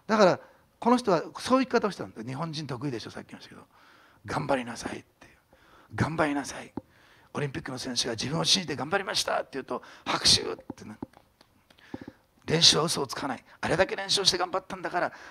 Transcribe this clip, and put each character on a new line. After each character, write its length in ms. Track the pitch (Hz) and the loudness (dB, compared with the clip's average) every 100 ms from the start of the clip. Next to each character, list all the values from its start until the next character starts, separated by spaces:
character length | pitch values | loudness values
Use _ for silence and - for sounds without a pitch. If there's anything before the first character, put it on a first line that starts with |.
| - | 2
だ 100 | 214 | 8
か 80 | |
ら、 160 | 190 131 - _ _ - | 8 6 -2 _ _ -2
こ 120 | 233 | 4
の 60 | 247 | 4
人 140 | 240 | 6
は 140 | 165 160 - | 2 2 -6
そ 160 | - 262 | 2 2
う 40 | |
い 40 | |
う 20 | 262 | 4
生 40 | 240 | 2
き 20 | |
方 60 | 208 | 0
を 20 | |
し 60 | - | -4
た 80 | |
ん 80 | 95 | -10
で 80 | - | -10
す。 40 | |
日 100 | 120 | -8
本 180 | 135 165 | -6 -6
人 120 | 151 | -6
得 220 | 143 127 143 | -6 -4 -4
意 40 | |
で 80 | 113 | -6
し 60 | - | -8
ょ、 20 | |
さ 100 | - | -12
っ 40 | |
き 80 | - | -14
の 80 | - | -16
人 80 | - | -18
け 80 | - | -20
ど。 60 | - _ - - - _ 104 | -20 _ -20 -20 -20 _ -6
「頑 200 | - 143 | -4 0
張 100 | 135 | -2
り 80 | |
な 120 | 120 117 | -2 -8
さ 140 | - | -8
い」 60 | - | -10
っ 40 | - _ | -14 _
て 80 | - | -20
い 40 | |
う。 60 | _ _ _ _ - - | _ _ _ _ -20 -10
「頑 220 | 104 123 165 | -4 -2 0
張 100 | 156 | 0
り 80 | |
な 100 | 143 | 0
さ 160 | 127 - | -6 -10
い。 120 | - - - _ _ - _ | -12 -14 -14 _ _ -20 _
オ 80 | - | -6
リ 60 | 143 | -6
ン 60 | |
ピ 80 | 156 | -6
ッ 20 | |
ク 80 | - | -8
の 80 | 131 | -8
選 160 | 262 | -6
手 120 | 240 - | -4 -2
が 40 | |
自 140 | 117 123 | -2 -2
分 120 | 165 | 0
を 60 | |
信 180 | 160 190 | 2 2
じ 60 | 160 | 2
て 80 | 135 | -6
頑 140 | 139 | -2
張 80 | 196 | -2
り 60 | |
ま 100 | 196 | -2
し 100 | - | -2
た」 160 | - - | 0 -2
っ 20 | |
て 60 | - | -2
言 100 | 135 | -8
う 20 | |
と、 180 | - 170 - - | -6 -8 -8 -12
拍 200 | - - | -4 2
手 180 | - - - | 4 4 2
っ 40 | - - - | -8 -10 -14
て 80 | |
な。 140 | - - - - _ _ _ _ _ _ - - - - _ _ | -14 -14 -14 -16 _ _ _ _ _ _ -18 -16 -16 -20 _ _
「練 160 | - 156 | -2 4
習 180 | 170 160 | 6 6
は 60 | |
嘘 160 | 160 - | 2 -2
を 60 | 139 | -4
つ 80 | |
か 140 | - 143 | -4 -6
な 80 | 120 | -6
い。 80 | - - | -12 -8
あ 80 | 113 | -2
れ 80 | 160 | 2
だ 100 | 190 | 2
け 80 | |
練 160 | 202 196 | 0 0
習 140 | 180 | 2
し 60 | 185 | 2
て 60 | 180 | 2
頑 140 | 180 | 0
張 80 | 180 | -4
っ 60 | - | -6
た 80 | 190 | -10
ん 60 | |
だ 80 | 170 | -4
か 100 | 175 | -2
ら、 120 | 151 - - | -2 -4 -20